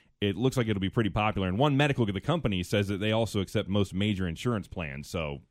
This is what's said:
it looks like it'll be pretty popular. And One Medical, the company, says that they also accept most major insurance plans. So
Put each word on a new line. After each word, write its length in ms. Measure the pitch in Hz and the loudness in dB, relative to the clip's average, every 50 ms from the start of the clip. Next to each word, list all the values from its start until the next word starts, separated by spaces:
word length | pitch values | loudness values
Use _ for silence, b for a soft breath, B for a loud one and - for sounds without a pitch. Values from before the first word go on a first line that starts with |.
| b b b - | b b b -2
it 160 | 101 101 95 | -2 -2 0
looks 200 | 87 120 131 - | 2 0 0 2
like 100 | 131 117 110 | 2 0 0
it'll 120 | 107 98 | 0 0
be 80 | 92 95 | 0 0
pretty 220 | - 123 113 98 | 2 2 0 2
popular. 380 | 80 110 104 107 104 104 95 92 | 2 0 0 0 0 0 0 0
And 100 | 90 107 | 2 2
One 180 | 143 151 139 | 2 4 4
Medical, 300 | 135 147 143 139 - 120 | 4 4 2 4 2 0
the 120 | 101 101 104 | 0 0 -2
company, 420 | - - 160 170 131 123 98 90 92 | 0 0 0 0 0 0 0 0 -2
says 260 | - - 104 101 95 | 0 0 0 2 0
that 80 | 104 90 | -2 -2
they 140 | 104 110 110 | 0 0 2
also 280 | 113 117 104 - 104 | 2 0 0 0 -2
accept 280 | 92 - - 110 98 90 | -2 0 -2 -2 -2 0
most 240 | 98 104 101 - - | 2 2 2 2 0
major 340 | 92 101 107 104 92 92 | -2 0 0 0 0 -2
insurance 400 | 87 82 - - 123 120 101 85 | -4 -4 -4 -2 -2 -2 -2 -4
plans. 400 | - - 95 82 73 67 71 73 | -8 -8 -8 -8 -8 -8 -10 -10
So 360 | - - 87 80 73 71 67 - _ | -6 -6 -4 -4 -4 -6 -8 -12 _